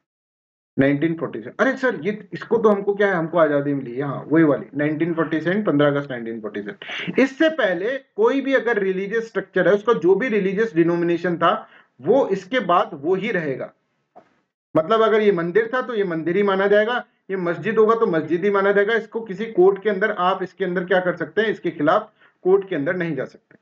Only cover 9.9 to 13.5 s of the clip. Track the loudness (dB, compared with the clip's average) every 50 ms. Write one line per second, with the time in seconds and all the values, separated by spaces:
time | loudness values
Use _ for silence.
9.9 | 0 2 4 4 4 4 2 0 0 0 0 0 0 0 -2 0 2 2 2 2
10.9 | 2 0 0 0 -2 -2 -2 -4 -2 2 2 0 0 0 -6 -14 -20 -20 _ _
11.9 | _ _ 0 2 2 2 4 2 -2 -4 -4 -4 -4 -2 0 2 2 2 2 0
12.9 | -4 -8 -2 -2 -2 -2 -2 -4 -4 -4 -4 -4